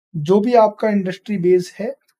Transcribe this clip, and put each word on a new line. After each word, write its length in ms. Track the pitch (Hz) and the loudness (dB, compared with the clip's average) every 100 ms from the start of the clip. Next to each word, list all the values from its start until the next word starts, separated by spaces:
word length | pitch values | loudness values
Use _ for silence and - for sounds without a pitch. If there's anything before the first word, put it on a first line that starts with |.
| _ 160 | _ -6
जो 240 | 147 202 | 0 0
भी 140 | 233 | 2
आपका 360 | 240 214 208 220 | 4 2 0 -2
industry 480 | 208 185 180 - 196 | -2 -4 -8 -8 -2
base 380 | 175 180 180 - | 2 0 0 -10
है, 160 | 220 - _ | -12 -12 _